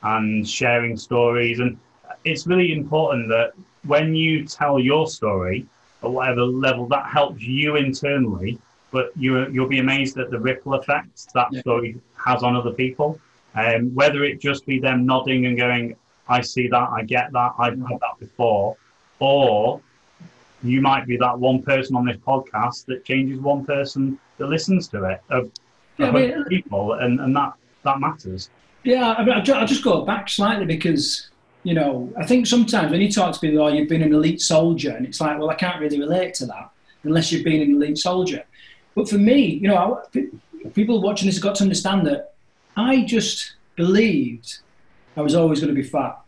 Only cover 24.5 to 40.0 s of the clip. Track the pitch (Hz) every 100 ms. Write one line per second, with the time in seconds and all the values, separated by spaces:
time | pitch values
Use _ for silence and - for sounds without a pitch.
24.5 | 156 156 185 175 104 95 95 _ 127 127
25.5 | - _ _ _ _ 190 175 254 - 294
26.5 | 180 - 104 104 113 123 123 - 143 139
27.5 | - _ _ 139 139 147 151 95 92 -
28.5 | _ _ _ 254 254 240 226 220 208 202
29.5 | 269 220 269 247 165 - 220 - - 202
30.5 | 214 175 160 175 147 147 - - _ _
31.5 | _ 180 165 143 131 123 - 165 247 240
32.5 | 247 226 220 156 165 202 208 180 - 160
33.5 | 151 151 147 151 165 156 151 160 - -
34.5 | 160 170 160 143 - 127 - 156 151 156
35.5 | 156 180 165 151 143 147 180 185 - 123
36.5 | 98 - _ _ _ 151 160 160 165 165
37.5 | 156 147 143 147 151 180 180 185 160 -
38.5 | _ - - _ - 214 202 202 277 214
39.5 | 147 196 190 185 247